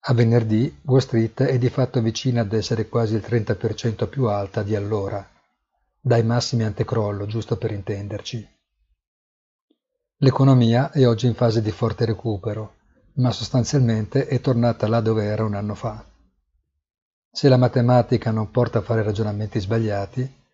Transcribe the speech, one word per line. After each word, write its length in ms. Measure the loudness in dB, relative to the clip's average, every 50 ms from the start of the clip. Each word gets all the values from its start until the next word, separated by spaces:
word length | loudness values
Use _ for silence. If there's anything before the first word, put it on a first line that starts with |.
| 0 0
A 40 |
venerdì 680 | 2 4 4 4 4 2 2 2 2 2 0 0 -4 -10 _
Wall 160 | 2 2 2
Street 420 | 2 2 0 0 0 0 0 -2
è 160 | 0 2 2 2
di 100 | 0 0
fatto 300 | 0 0 -2 0 0 0
vicina 420 | 0 0 -2 -2 -2 -2 0 0
ad 100 | -2 0
essere 360 | -2 -4 -2 -2 -4 -4 -4 -2
quasi 260 | -2 -2 0 0 -2
il 80 | -4
trenta 340 | -4 -2 -2 -2 0 0 -4
per 180 | -2 -2 -6 -4
cento 320 | -2 -4 -4 -2 -2 -4
più 200 | -4 -2 -2 0
alta 360 | 0 0 -2 -4 -4 -6 -6
di 140 | -4 -2 -2
allora, 500 | -4 -2 -2 -4 -4 -4 -4 -6 -8 -10 _ _ _ _ _ _ _ _ _ _ _ _ _ _ _
dai 220 | _ 2 2 4
massimi 400 | 4 2 0 0 -2 0 -2 0
antecrollo, 640 | 0 -2 -2 -4 -4 -2 -2 -2 -2 -2 -4 -6 -6
giusto 300 | -6 -6 -6 -4 -4 -6
per 160 | -4 -4 -6
intenderci. 760 | -6 -6 -8 -8 -8 -8 -8 -10 -10 -10 -10 -10 -12 -12 -12 -14 _ _ _ _ _ _ _ _ _ _ _ _ _ _ _ _ _ _ _ _ _ _ _ _ _ _ _ _ _ _ _ _ _ _
L'economia 760 | 2 2 4 6 6 6 6 6 6 6 4 2 2 0
è 160 | 2 4 4 4
oggi 180 | 4 2 0
in 80 | 0 0
fase 260 | 2 0 2 2 2
di 120 | 0 -2
forte 320 | -4 -2 -4 -4 -2 -2 -2
recupero, 680 | -2 -2 -4 -4 -6 -6 -4 -6 -8 -8 -8 -10 -14 _ _ _ _ _ _ _ _ _
ma 180 | 0 0 0
sostanzialmente 960 | 0 -4 -8 -2 0 -2 0 2 2 2 2 2 2 0 -2 -2 -2 -2 -2
è 140 | 0 -2 -2
tornata 460 | 0 0 2 2 2 2 2 0 0
là 140 | 0 0 0
dove 240 | 2 2 0 0 0
era 180 | -2 -2 -2
un 120 | -2 -2 -2
anno 200 | -4 -6 -6 -8
fa. 300 | -8 -8 -10 -10 -10 -16 -20 _ _ _ _ _ _ _ _ _ _ _ _ _ _ _ _ _ _ _ _ _ _ _ _
Se 200 | _ 0 4 4
la 80 | 6
matematica 720 | 6 4 2 2 2 2 4 4 4 4 2 0 -2 0 -2
non 200 | -2 -2 -4 -2
porta 280 | 0 0 0 0 0 -4
a 40 |
fare 200 | -2 0 -2 -2
ragionamenti 560 | 0 -2 -2 -2 -4 -4 -4 -6 -6 -4 -4 -6
sbagliati 720 | -4 -2 -2 -2 -2 -2 -4 -4 -6 -6 -6 -8 -8 -8 -8 _ _ _